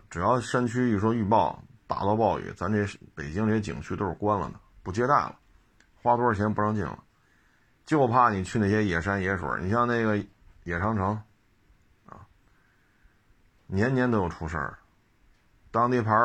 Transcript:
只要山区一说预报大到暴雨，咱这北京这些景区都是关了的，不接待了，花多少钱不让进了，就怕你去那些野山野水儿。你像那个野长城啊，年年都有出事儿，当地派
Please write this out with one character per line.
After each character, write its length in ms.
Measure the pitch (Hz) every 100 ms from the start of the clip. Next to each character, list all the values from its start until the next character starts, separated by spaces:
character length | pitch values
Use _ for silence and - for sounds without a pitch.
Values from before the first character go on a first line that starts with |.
| -
只 100 | 85
要 200 | 95 123
山 280 | 113 131 123
区 280 | 123 123 101
一 40 |
说 120 | 110
预 120 | 120
报 360 | 98 110 82 - - - _
大 140 | -
到 140 | 98 110
暴 240 | 107 78
雨， 140 | 50 -
咱 160 | 90
这 140 | 107 98 - - -
北 160 | 71
京 160 | 85 110
这 60 |
些 80 | 110
景 200 | 104 64
区 140 | - 87
都 120 | 98
是 60 |
关 260 | 82 104 101
了 80 | 69
的， 100 | - _ -
不 80 | -
接 160 | 90 123
待 80 | 139
了， 240 | 73 - _ _ _ _ _ _
花 120 | 120 120
多 80 |
少 80 | 120
钱 200 | 101 107
不 80 | 104
让 140 | 104 107
进 80 |
了， 200 | 78 - _ _ _ _ _ _ _ _ -
就 220 | 156 127
怕 220 | 123 120
你 140 | 101
去 160 | 90 120
那 100 | 101
些 140 | 107 107
野 160 | 85
山 180 | 90 101
野 160 | 92 95
水 120 | 73
儿。 120 | 55
你 100 | 90
像 160 | 117 120
那 160 | 117
个 120 | 113 104 101 _ - -
野 160 | - 85
长 160 | 101 110
城 240 | 95 107 - _ _ _ _ _ _ _ -
啊， 200 | - - _ _ _ _ _ _ _ _ _ _ _ _ _ _
年 280 | 95 117
年 160 | 131 127
都 100 | 110
有 100 | 87
出 180 | - 80
事 100 | 85
儿， 220 | 65 - _ _ _ _ _ _ _ _ _
当 220 | 113 120
地 100 | 127
派 100 | 113 107